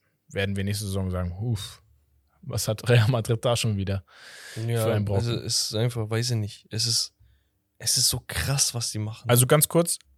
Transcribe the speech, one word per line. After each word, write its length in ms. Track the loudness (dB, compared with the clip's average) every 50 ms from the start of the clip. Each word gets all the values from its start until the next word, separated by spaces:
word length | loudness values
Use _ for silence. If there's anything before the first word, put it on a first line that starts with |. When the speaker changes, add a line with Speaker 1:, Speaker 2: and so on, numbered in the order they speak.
| _ _ _ _ _ -8
Speaker 1:
werden 280 | -4 -2 -2 0 0
wir 80 | -2 -2
nächste 200 | -2 -2 -2 -4
Saison 260 | -4 -2 -2 -2 -2
sagen, 280 | -2 -2 -4 -4 -6 -4
„Huf, 420 | -4 -2 -2 -4 -4 -10 -14 -18 _ _ _ _ _ _ _ _ _ _ _ _
was 260 | -12 -8 -6 -4 -2 -2
hat 180 | -2 -2 2 4
Real 180 | 6 6 6 4
Madrid 340 | 2 2 0 0 0 0 0
da 120 | 0 0
schon 200 | 0 0 0 0 0
wieder 260 | -2 -2 -4 -4 -6 _ -18 -20 -20 -20 -20 -18 -18 -12 -8
Speaker 2:
Ja, 260 | -6 -4 -2 0 0 2
Speaker 1:
für 80 | 2
einen 120 | 2 2 0
Brocken?“ 200 | 0 0 0 0 0
Speaker 2:
also 120 | -2 -2
es 280 | -2 -2 -2 -2 -2 -2
ist 40 | 0
einfach, 360 | 0 0 0 0 -2 -4 -2
weiß 220 | 0 0 0 0
ich 40 | 0
nicht, 300 | -2 -2 -4 -8 -14 -12 _
es 140 | -4 -2 0
ist, 280 | 0 0 0 -2 -4 -8 _ _ _ _ _ _ _ _ _ _ _ _ -6
es 180 | -2 0 2
ist 120 | 2 2 2
so 120 | 0 -2 -6
krass, 480 | -6 -4 -2 0 0 2 2 0 0 0
was 160 | -2 -4 -4
die 80 | -4 -4
machen. 300 | -4 -4 -6 -4 2 4
Speaker 1:
Also 160 | 6 6 6
ganz 220 | 6 6 4 4 4
kurz, 300 | 2 2 2 0 -2 -6 _ _ _